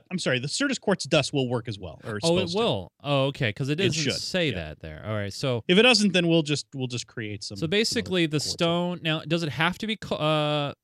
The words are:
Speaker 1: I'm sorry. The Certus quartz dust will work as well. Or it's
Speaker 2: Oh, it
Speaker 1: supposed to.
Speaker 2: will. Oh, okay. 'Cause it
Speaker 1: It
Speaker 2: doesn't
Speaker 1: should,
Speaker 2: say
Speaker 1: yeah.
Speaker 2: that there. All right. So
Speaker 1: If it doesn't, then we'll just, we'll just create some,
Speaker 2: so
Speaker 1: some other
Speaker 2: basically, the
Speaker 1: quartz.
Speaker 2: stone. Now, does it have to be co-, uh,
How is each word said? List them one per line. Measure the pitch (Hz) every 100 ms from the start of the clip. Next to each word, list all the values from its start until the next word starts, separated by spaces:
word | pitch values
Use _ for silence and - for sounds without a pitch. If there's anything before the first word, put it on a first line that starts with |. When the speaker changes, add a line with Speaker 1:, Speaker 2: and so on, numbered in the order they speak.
| -
Speaker 1:
I'm | 180
sorry. | - 127
The | 135
Certus | - 277 247
quartz | - 185
dust | 135 151 131
will | 143 127
work | 123 117
as | 101
well. | 92 76
Or | 123 104
it's | 165
Speaker 2:
Oh, | 170
it | 170
Speaker 1:
supposed |
to. | 185
Speaker 2:
will. | 233 110 90 _
Oh, | 139 143 135
okay. | 143 123
'Cause | - 135
it | 151
Speaker 1:
It | 190
Speaker 2:
doesn't | 156
Speaker 1:
should, | 143
Speaker 2:
say | 98 - 190 165
Speaker 1:
yeah. | 92
Speaker 2:
that | 78 76
there. | - - 104
All |
right. | 107 101
So | - 139 123 -
Speaker 1:
If | 180
it |
doesn't, | 240 233 208
then | 175 170
we'll | 165
just, | 147 147 -
we'll | 139 127
just | 117 -
create | - 107 101
some, | - 101
Speaker 2:
so |
Speaker 1:
some | 165
other |
Speaker 2:
basically, | 202 220 240 180 180 165
the | 151
Speaker 1:
quartz. | -
Speaker 2:
stone. | - 170 170 175 180
Now, | 160 156
does | 147 165
it | 165
have | 120 165 180
to | 214
be | 226
co-, | - -
uh, | 151 156 151 147 143 -